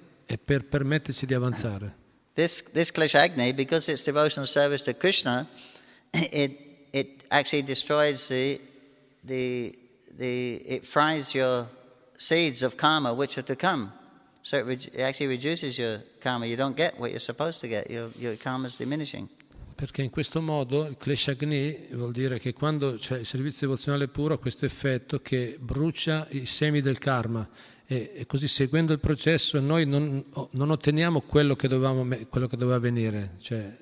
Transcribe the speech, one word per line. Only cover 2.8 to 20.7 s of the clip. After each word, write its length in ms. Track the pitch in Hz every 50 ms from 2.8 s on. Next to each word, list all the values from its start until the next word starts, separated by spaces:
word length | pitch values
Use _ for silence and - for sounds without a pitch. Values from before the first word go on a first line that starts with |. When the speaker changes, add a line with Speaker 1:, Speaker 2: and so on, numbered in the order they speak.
| 170 -
Speaker 2:
Kleshagni, 640 | - 165 156 151 - 143 160 180 170 135 120 127 131
because 360 | 139 135 - 165 160 - -
it's 140 | 147 127 -
devotional 440 | 147 139 147 151 151 - 143 135
service 360 | - - 147 143 143 143 135 -
to 100 | 131 120
Krishna, 540 | - - 185 190 - - 127 123 127 123 - - - - - - -
<clears throat> 320 | - - - - _ _ -
it, 380 | 160 165 - - 147 143 135 139 - - - - - - _ -
it 300 | 139 135 - - - - -
actually 340 | - 143 143 - 160 147 135
destroys 640 | 139 131 - - - 147 151 151 147 139 131 -
the, 340 | - 131 127 131 139 139 - - - - - - - _ _ _ _ _ _ -
the, 540 | 127 131 127 127 123 123 123 117 101 - - - _ _ _ _ - -
the, 380 | - 127 123 123 123 123 123 113 - -
it 200 | - 131 - -
fries 480 | - - 151 151 156 160 151 135 - -
your 340 | 135 131 127 127 123 117 117 - - - - - _ _ _ -
seeds 460 | - - - 160 170 170 151 123 - 127
of 140 | 123 -
karma 360 | - - 151 156 156 139 120 117
which 240 | 127 139 - -
are 60 | 135 123
to 120 | - 131
come. 360 | - 175 190 175 135 104 104 - - - - - - _ _ _ _ -
So 140 | - 143 139
it 60 | 110
re-, 260 | 123 127 127 - - -
it 80 | 123
actually 260 | 131 135 135 - 147
reduces 500 | 135 127 123 135 151 170 170 160 135 117
your 220 | 123 120 113 110 104 117 - _ _
karma. 240 | - 127 127 120 117
You 100 | 117 117
don't 220 | 123 135 139 127
get 220 | 139 165 - - -
what 120 | 123 117
you're 80 | - 113
supposed 400 | - - 117 - 147 170 165 -
to 60 | -
get. 240 | 113 113 104 - -
Your, 200 | 120 117 117 113 117
your 180 | 113 120 117 107
karma's 400 | 110 - 135 127 131 131 123 -
diminishing. 500 | - 120 127 147 156 147 135 - 104 98 - - - - _ - - - - -
Speaker 1:
Perché 240 | - 139 - - -
in 80 | 139 120
questo 320 | - 165 143 - - 165
modo 460 | 160 156 151 147 131 120